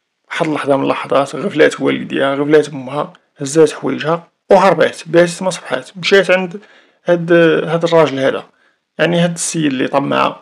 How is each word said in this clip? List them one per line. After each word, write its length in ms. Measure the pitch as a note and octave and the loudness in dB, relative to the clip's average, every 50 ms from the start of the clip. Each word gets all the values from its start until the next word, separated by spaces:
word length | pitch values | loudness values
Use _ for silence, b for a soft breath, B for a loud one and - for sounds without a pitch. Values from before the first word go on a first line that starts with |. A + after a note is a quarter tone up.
| _ _ _ _ _ _ | _ _ _ _ _ _
واحد 180 | - - E3 | -6 -4 -4
اللحظه 300 | D#3 D3 C3+ C3+ C3+ C#3 | -4 -4 -2 -2 -2 0
من 60 | C3+ C#3 | 0 0
اللحظات 540 | C#3 C3+ - - C#3 - C3+ C#3+ C#3+ - | -2 -4 -4 -4 -2 -2 -2 -2 -2 -6
غفلات 440 | C#3 C3+ G3+ - D3+ D3 - - - | -8 -8 -4 0 2 2 2 2 0
والديها، 540 | C#3 C#3 C3+ C3 - - C3 C3 C3+ C#3 C#3 | -2 -2 -2 -2 -6 -6 -4 -2 -2 -2 -2
غفلات 340 | C#3 D3 D3 D3+ D3+ D3 D3 | -2 0 4 4 4 4 2
امها، 440 | D3 C3+ B2+ B2+ C3+ D3 - - - _ _ _ _ - | -4 -12 -12 -8 -8 -8 -8 -8 -12 _ _ _ _ -12
هزات 340 | C#3+ C3+ C#3+ D#3+ D#3 D3 - | -10 0 2 4 4 4 2
حوايجها 560 | - - C#3 C3+ B2 C3 D3+ E3+ E3+ - _ _ _ _ - | -2 -6 -6 -6 -4 -4 -4 -4 -4 -6 _ _ _ _ 2
وهربات، 520 | G3+ F#3 F#3+ G3 E3 D#3+ C3 - - - - | 4 4 6 4 4 2 0 0 -2 -6 -8
باتت 360 | E3 D#3 E3+ F3 F3 E3+ - F#3 | 0 2 2 2 2 0 -4 -6
ما 80 | F#3 | -6
صبحات، 400 | F3 - - - - - - - - | -6 -6 -8 -8 -8 -8 -8 -10 -14
مشات 340 | F#3 E3 - G3 G3 F3+ F3+ | -10 -2 2 2 2 4 4
عند 300 | F3+ F#3 F#3+ F3 F3+ G3+ b b b b b b b b b | 2 0 0 -4 -8 -12 b b b b b b b b b
هاد، 280 | - F3 F3 E3 E3+ F3 E3+ E3+ D#3+ D#3+ - - - | 0 0 0 2 2 4 4 6 4 2 2 0 -2
هاد 160 | E3 E3 E3+ | -2 -2 0
الراجل 340 | E3+ E3 E3 D#3 C3+ C3+ C3+ | 2 4 4 4 2 0 -2
هذا، 260 | C3+ C3 A#2+ - - _ _ _ _ _ _ _ _ _ _ - | -2 -2 -2 -4 -8 _ _ _ _ _ _ _ _ _ _ -4
يعني 200 | D#3 E3 E3+ E3+ | -2 0 2 0
هاد 120 | F3 F3 E3+ | 0 0 -2
السيد 400 | E3 - - - E3 D#3 C#3+ C3 | -4 -8 -6 -4 -2 -2 -2 -2
اللي 160 | B2+ C3+ C3 | -2 -4 -2
طمع 480 | - C#3 C#3+ C#3+ C3+ C3+ C3+ D3 - - | -2 -2 -2 0 0 0 0 -2 -4 -8